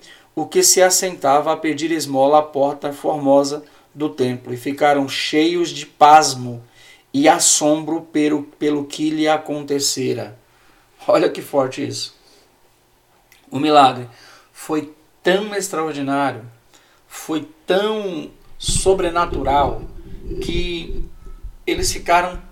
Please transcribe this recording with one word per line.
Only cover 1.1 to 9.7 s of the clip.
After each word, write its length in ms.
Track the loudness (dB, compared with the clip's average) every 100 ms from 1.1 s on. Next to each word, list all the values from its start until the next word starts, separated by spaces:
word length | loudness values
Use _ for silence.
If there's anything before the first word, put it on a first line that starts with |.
| -2 2 2 2
a 40 | -2
pedir 340 | -2 -4 -2
esmola 480 | -4 -2 0 4 4
à 40 |
porta 500 | 4 0 -2 -2 -8
formosa 720 | -6 -4 -2 4 4 4 -4 -12 _ _
do 140 | -8 -6
templo, 460 | -2 -4 -4 -8
e 20 | -8
ficaram 520 | -6 0 2 2 0
cheios 640 | -4 -2 2 2 0 -2
de 140 | -6
pasmo 800 | -8 4 8 8 6 -2 -8 -10 -14 _ -20 -20 _
e 160 | 2 4
assombro 720 | 4 2 2 2 0 -2 -6 -4
pelo, 320 | -2 0 0
pelo 400 | -6 -4 -2 -2
que 260 | -4 -4 -2
lhe 180 | 0 2
acontecera." 1080 | 0 -2 -8 -4